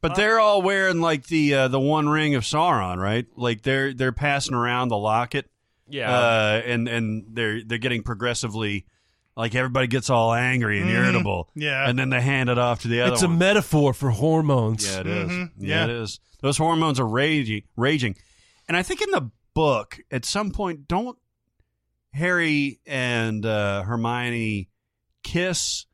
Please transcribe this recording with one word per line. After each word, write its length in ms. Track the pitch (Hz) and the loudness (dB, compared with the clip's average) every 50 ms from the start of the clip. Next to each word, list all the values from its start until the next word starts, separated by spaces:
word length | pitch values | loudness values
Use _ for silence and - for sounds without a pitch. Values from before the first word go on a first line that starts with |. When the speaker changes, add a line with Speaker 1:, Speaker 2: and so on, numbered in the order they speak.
| - | -2
Speaker 1:
But 120 | 165 175 | 0 0
they're 260 | 190 208 214 226 226 | 2 2 4 4 4
all 220 | 220 208 208 202 180 | 6 6 4 4 4
wearing, 400 | 190 196 196 190 190 180 165 165 | 2 2 2 2 2 2 2 2
like, 240 | 165 160 147 131 | 2 0 0 -2
the, 280 | - 170 160 151 143 143 | -2 0 2 4 4 4
uh, 140 | 135 131 131 | 4 2 2
the 100 | 127 135 | 2 2
One 300 | 131 143 151 156 151 147 | 2 2 2 2 2 2
Ring 260 | 151 156 156 151 143 | 2 2 2 2 0
of 80 | 127 107 | 0 0
Sauron, 520 | - - 151 165 180 156 113 95 90 90 | 0 0 0 2 2 2 0 0 -2 -2
right? 300 | 90 95 98 107 117 123 _ _ | -2 -2 0 0 -2 -4 _ _
Like, 240 | - 123 120 117 107 | -4 -2 -2 -2 -2
they're, 320 | _ 135 135 135 135 139 131 | _ -2 0 0 0 -2 -2
they're 200 | 123 131 131 120 | -2 -2 -2 -2
passing 420 | - 147 147 143 139 135 - 139 | -2 -2 -2 0 -2 -2 -2 -2
around 340 | 120 120 120 120 123 127 123 | -2 0 0 0 0 0 -2
the 80 | 117 | -2
locket. 540 | 104 101 107 107 113 123 120 - 139 - _ _ _ _ _ _ _ _ _ | -2 0 0 0 0 0 -2 -4 -8 -8 _ _ _ _ _ _ _ _ _
Speaker 2:
Yeah. 200 | 143 139 120 107 | -8 -6 -2 0
Speaker 1:
Uh, 520 | 120 123 120 117 113 110 107 107 107 113 113 | 2 2 4 4 4 4 4 2 2 0 0
and, 240 | 123 120 120 117 120 | -2 -2 -2 -2 -2
and 360 | 117 117 113 107 107 110 107 113 110 | -2 -2 -2 -2 -4 -6 -8 -10 -6
they're, 280 | 120 117 107 107 117 110 | -4 -2 -2 -2 -4 -6
they're 140 | 110 120 | -6 -6
getting 260 | 117 113 131 123 117 107 | -4 -2 -2 -2 -2 -4
progressively, 840 | - 120 98 113 123 117 - - 117 104 113 110 104 104 98 - _ _ _ _ _ _ _ _ _ _ | -6 -6 -4 -2 -4 -2 -2 -4 -6 -6 -4 -4 -4 -4 -6 -8 _ _ _ _ _ _ _ _ _ _
like, 180 | - 117 117 101 | -6 -6 -2 0
everybody 340 | 127 127 131 123 135 131 120 | 0 -2 0 0 0 0 0
gets 200 | 117 131 113 - | 0 -2 0 2
all 240 | 131 117 113 113 117 | 2 4 4 4 2
angry 460 | 120 123 127 127 127 117 107 104 101 | 2 2 0 0 0 0 0 0 0
and 80 | 98 107 | 0 0
Speaker 3:
Mm-hmm. 80 | 113 | 2
Speaker 1:
irritable. 540 | 117 123 127 123 - - 101 98 87 82 _ _ | 2 2 4 2 2 0 0 -2 -4 -6 _ _
Speaker 3:
Yeah. 320 | 151 151 147 139 131 135 | -6 -4 -4 -2 0 0
Speaker 1:
And 120 | 135 123 127 | 0 2 0
then 100 | 131 131 | 0 0
they 140 | 131 123 120 | 0 0 2
hand 260 | 135 139 135 131 123 | 2 2 2 2 2
it 80 | 123 120 | 2 2
off 220 | 123 123 120 113 - | 2 0 0 -2 -2
to 60 | 117 | -2
the 140 | 117 117 123 | 0 2 2
other 100 | 123 123 | 2 2
Speaker 2:
It's 100 | 117 185 | 2 2
a 60 | 175 | 2
Speaker 1:
one. 80 | 170 | 4
Speaker 2:
metaphor 560 | 165 180 190 208 208 - - - 151 143 135 127 | 4 4 4 4 4 2 2 2 4 4 4 2
for 160 | - 139 135 | 0 0 -2
hormones. 840 | 117 98 127 160 160 160 156 147 113 101 110 110 113 107 107 101 | 0 2 2 2 2 2 2 2 2 2 2 0 -2 -2 -4 -4
Speaker 1:
Yeah, 100 | 95 95 | -4 -4
it 60 | 95 | -4
is. 220 | - - - - 165 | -4 -2 -2 -2 -4
Speaker 3:
Mm-hmm. 340 | 180 180 180 170 - - - | -4 -4 -6 -8 -10 -10 -6
Speaker 1:
Yeah, 100 | 147 151 | -2 -2
Speaker 3:
Yeah. 80 | 165 165 | 0 0
Speaker 1:
it 60 | - | -2
is. 280 | 120 117 113 104 - - _ _ _ _ | -2 -4 -6 -8 -10 -14 _ _ _ _
Those 160 | - 135 147 | -2 -2 0
hormones 420 | - 160 165 170 160 165 156 143 123 | 2 2 2 2 2 2 0 0 0
are 80 | 131 | 0
raging, 580 | 110 107 123 139 156 156 151 135 107 107 104 - _ _ | 0 0 0 0 2 0 0 -2 -2 -4 -6 -8 _ _
raging. 400 | - 117 131 156 151 123 113 92 - - _ _ _ _ _ _ _ _ - | -2 0 2 2 2 0 -2 -4 -6 -14 _ _ _ _ _ _ _ _ -4
And 100 | - 175 | -2 -2
I 40 | 185 | -2
think 200 | - 370 - 427 | -2 -4 -4 -2
in 80 | 403 | -2
the 200 | 392 311 135 113 _ _ _ _ _ | 0 -2 -2 -4 _ _ _ _ _
book, 460 | 160 160 147 131 110 104 _ - - - _ | 0 2 2 2 0 -2 _ -16 -20 -16 _
at 140 | - 127 120 | -8 -8 -6
some 260 | - - 196 214 202 | -4 -4 -4 -4 -4
point, 380 | - - 208 185 170 147 139 _ | -4 -4 -6 -6 -6 -8 -6 _
don't 300 | 170 185 233 247 240 _ _ _ _ _ _ _ _ _ _ _ _ _ _ _ _ _ _ _ - | -4 -2 -2 -4 -10 _ _ _ _ _ _ _ _ _ _ _ _ _ _ _ _ _ _ _ -6
Harry 680 | 139 165 180 180 175 170 160 151 147 143 139 127 _ _ | -4 0 0 2 2 2 2 2 2 0 -2 -4 _ _
and, 580 | - 143 131 127 123 123 117 113 113 110 107 107 | -8 -6 -4 -2 0 0 0 0 0 -2 -2 -2
uh, 360 | 113 107 107 104 101 98 101 92 | -2 0 0 0 0 -2 -2 -4
Hermione 840 | 95 120 117 113 117 120 123 120 120 120 117 113 110 107 101 92 _ _ _ _ _ _ _ _ _ _ _ _ | -4 -4 -2 -2 -2 -2 -2 -4 -4 -4 -4 -2 -2 -4 -4 -6 _ _ _ _ _ _ _ _ _ _ _ _
kiss 640 | - - 170 180 185 180 - - - - - - _ | -6 -2 -2 -2 0 -2 -2 -4 -4 -6 -8 -10 _